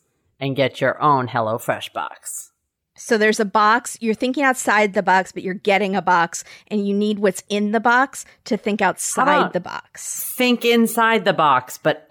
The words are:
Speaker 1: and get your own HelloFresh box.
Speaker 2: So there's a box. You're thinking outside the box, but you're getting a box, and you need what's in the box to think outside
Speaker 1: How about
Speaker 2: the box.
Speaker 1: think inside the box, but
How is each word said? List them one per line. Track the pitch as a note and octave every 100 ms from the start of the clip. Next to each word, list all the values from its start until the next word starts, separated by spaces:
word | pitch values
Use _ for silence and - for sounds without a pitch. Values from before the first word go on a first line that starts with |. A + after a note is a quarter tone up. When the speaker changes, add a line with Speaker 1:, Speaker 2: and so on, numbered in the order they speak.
| _ _ _ -
Speaker 1:
and | C3+
get | C3+ B2+ -
your | C3 -
own | D3+ C#3 A#2+
HelloFresh | A#2+ A2 A#2 - - -
box. | G#2 D2 - - - - _ _ _ _ _
Speaker 2:
So | - A3+
there's | G#3+ G#3
a | G#3
box. | A3+ G#3 A#3+ - -
You're | A3+
thinking | G#3 B3+ C#4+
outside | C4+ B3 - G#3 G#3
the | G3+
box, | F#3+ F#3 F#3
but | -
you're | F#3
getting | F3+ G3+ F#3+ G3+ G3
a |
box, | F3 F3 E3+ - - - -
and | G#3 G3+
you |
need | G3+ G#3 G#3
what's | G#3 - -
in | G3+ G#3
the | A3
box | A#3 B3 C4+ - - _
to | - G#3+
think | A3 G#3
outside | F#3+ - - - C4+
Speaker 1:
How | D4
about | G#3+
Speaker 2:
the | F3+
box. | - - - - - - - -
Speaker 1:
think | B3 A#3 A#3+
inside | A#3 A3+ A#3 A3+ A3+
the | F#3+
box, | D#3+ D3+ B2+ - -
but | D#3+ C#3+ -